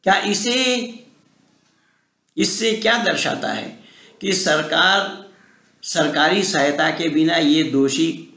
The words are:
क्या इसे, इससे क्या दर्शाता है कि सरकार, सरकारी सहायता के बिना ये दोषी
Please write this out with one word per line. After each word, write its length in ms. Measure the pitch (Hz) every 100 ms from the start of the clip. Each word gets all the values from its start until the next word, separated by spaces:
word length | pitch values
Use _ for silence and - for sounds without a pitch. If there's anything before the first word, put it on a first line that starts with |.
| -
क्या 100 | 196
इसे, 340 | 196 202 226 247 254 247 226 - - _ _ _ _ _ _ _ _ _ _ _ _ -
इससे 360 | 196 - 220
क्या 220 | 214 247 233
दर्शाता 440 | 190 151 - 135 113
है 280 | 110 113 - - - - -
कि 120 | 196
सरकार, 720 | 190 170 151 - 160 180 196 - - - - _ _ _ _
सरकारी 600 | - 170 151 143 156 196
सहायता 460 | 190 156 139 147 160
के 160 | 160 165
बिना 260 | 147 160 170
ये 260 | 147 156
दोषी 460 | 156 135 135 135 160 - -